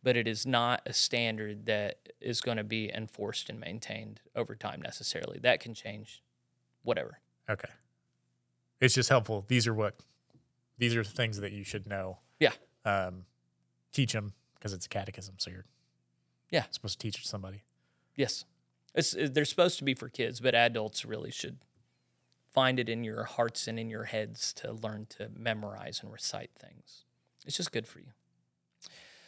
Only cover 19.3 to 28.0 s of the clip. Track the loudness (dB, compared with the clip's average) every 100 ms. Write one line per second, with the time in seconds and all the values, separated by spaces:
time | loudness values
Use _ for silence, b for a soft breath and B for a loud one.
19.3 | 2 2 6 4 4 0 0 -2 -2 -2
20.3 | 2 4 6 6 4 -4 -4 -4 -6 -6
21.3 | -6 -8 -10 _ _ _ _ _ _ _
22.3 | _ _ 4 6 4 0 -2 -4 -4 -2
23.3 | 2 2 0 -4 -4 -4 -6 -4 -4 -4
24.3 | -4 -6 -4 -8 -6 -6 -6 -10 -10 -10
25.3 | -4 -2 -2 -4 -8 -8 -8 -10 -6 -6
26.3 | -6 -10 -16 -20 -20 -20 -20 _ _ _
27.3 | _ -6 -4 -2 -4 -6 -12